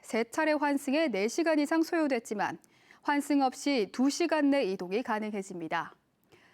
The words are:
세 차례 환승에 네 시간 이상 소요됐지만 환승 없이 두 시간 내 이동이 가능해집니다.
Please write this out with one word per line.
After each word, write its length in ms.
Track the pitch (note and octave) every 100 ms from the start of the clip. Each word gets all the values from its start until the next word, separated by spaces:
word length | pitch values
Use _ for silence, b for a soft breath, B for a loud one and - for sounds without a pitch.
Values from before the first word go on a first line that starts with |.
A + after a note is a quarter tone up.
세 240 | - A3 A3+
차례 260 | - D#4
환승에 560 | D4+ D4 C#4 - C#4+ D#4+
네 220 | G3 G#3+
시간 300 | - E4 D#4
이상 220 | C#4+ D#4+
소요됐지만 800 | D#4+ F4 D4+ A#3+ - G#3 E3+ - _ b b b
환승 400 | - C#4+ C#4 C#4+
없이 460 | C4 - C#4+ C4+ F#3+
두 160 | - C4+
시간 400 | C#4 E4+ D#4 C#4+
내 120 | C#4 G3
이동이 360 | G3 F3 G3+
가능해집니다. 920 | B3+ G#3+ G#3+ G#3 G3 F3 D#3+ E3+ D3+ - _ _ _ b b